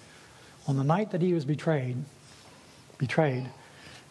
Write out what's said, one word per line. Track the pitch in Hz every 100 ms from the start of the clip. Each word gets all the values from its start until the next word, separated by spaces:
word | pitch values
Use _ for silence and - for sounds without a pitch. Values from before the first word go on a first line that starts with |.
| - - - - - - -
On | 135
the |
night | 135 175 214
that | 180
he | 180
was | 170 135
betrayed, | 147 - 151 127 123 147 - - - - - - - - -
betrayed, | 131 - 156 127 131 - - - - - -